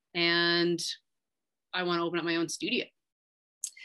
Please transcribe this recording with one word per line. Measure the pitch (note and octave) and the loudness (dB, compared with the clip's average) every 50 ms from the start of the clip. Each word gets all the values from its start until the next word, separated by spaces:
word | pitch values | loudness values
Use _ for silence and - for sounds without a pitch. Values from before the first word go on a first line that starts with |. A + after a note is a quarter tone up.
| _ _ - | _ _ -2
and | F3 E3+ E3+ E3+ E3+ E3+ E3+ E3+ E3+ E3+ F3 F3 E3 - - - - _ _ _ _ _ _ _ _ _ _ _ _ _ _ - | 0 2 2 4 4 4 4 4 4 2 2 2 0 -2 -6 -8 -10 _ _ _ _ _ _ _ _ _ _ _ _ _ _ -6
I | F#3 F3+ | -4 -2
wanna | F3 F3 E3+ E3+ | 0 0 0 0
open | E3+ E3+ | 0 0
up | E3+ D#3 | -2 0
my | E3+ E3 | 0 0
own | E3+ E3+ D#3 | 0 0 -2
studio"? | - - D#3+ F#3+ B3 A3+ - - _ _ _ _ _ _ _ _ _ _ _ _ _ _ - - - - | -4 -4 -4 -2 -2 -2 -4 -6 _ _ _ _ _ _ _ _ _ _ _ _ _ _ -12 -12 -12 -16